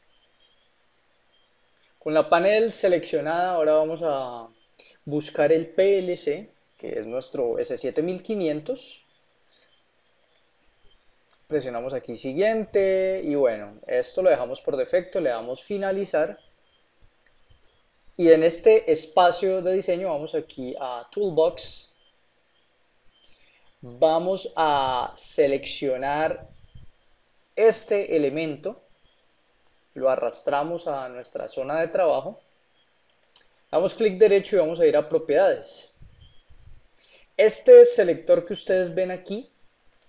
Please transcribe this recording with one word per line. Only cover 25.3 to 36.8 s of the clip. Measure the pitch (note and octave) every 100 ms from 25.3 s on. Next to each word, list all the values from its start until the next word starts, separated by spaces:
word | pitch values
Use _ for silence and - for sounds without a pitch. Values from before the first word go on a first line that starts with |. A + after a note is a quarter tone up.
| - C#3+ C#3 - - C#3+ B2+ C3+ D3 D#3+ - - - - - - _ _ _ _ _ _
este | - A3 G#3 - G3+ - D#3+
elemento, | C#3+ D3 D#3+ D3 F#3 - _ _ _ _ _ _ _ _ _ _ _
lo | - C3
arrastramos | B2+ A#2+ - - C#3+ D#3 E3+ E3+
a | C#3 B2+
nuestra | B2 - - -
zona | - C3 D#3
de | E3+
trabajo, | F#3+ E3+ C3 D3+ A3 _ _ _ _ _ _ _ _ _ - - _ _
damos | D3+ F3+
clic | - A3 F#3
derecho | G#3 G3 F#3+ G3
y |
vamos | D#3 E3+
a | D#3+
ir | D3
a | C#3+
propiedades. | A#2+ - C#3+ F#3+ C#3+ - - - _ - - - - _ - - -